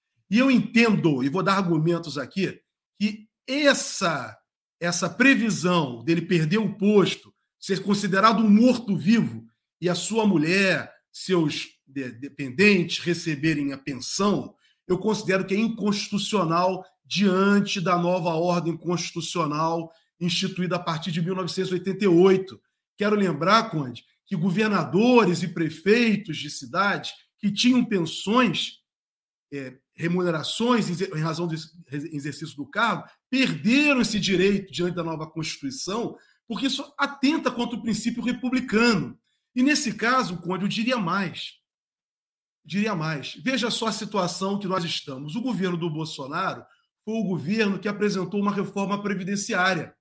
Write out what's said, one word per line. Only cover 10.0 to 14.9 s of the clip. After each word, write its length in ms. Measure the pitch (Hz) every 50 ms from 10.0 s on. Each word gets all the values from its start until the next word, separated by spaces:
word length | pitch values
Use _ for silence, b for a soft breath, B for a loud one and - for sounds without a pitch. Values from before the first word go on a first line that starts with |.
| - - 214 226 214
mulher, 680 | 208 185 160 147 160 180 196 196 190 170 143 117 - - _ _ _
seus 580 | _ - - - 185 175 165 147 151 - - - - _ _
de-, 260 | _ 135 139 135 123 113
dependentes 880 | 113 127 143 - - 143 131 120 131 190 208 202 185 170 165 - - -
receberem 680 | 175 170 165 - 160 156 139 139 160 160 143 143 139 139
a 60 | 135
pensão, 760 | - - 139 120 113 - - - 196 208 196 143 - - - _ _ _ _ _ _
eu 120 | -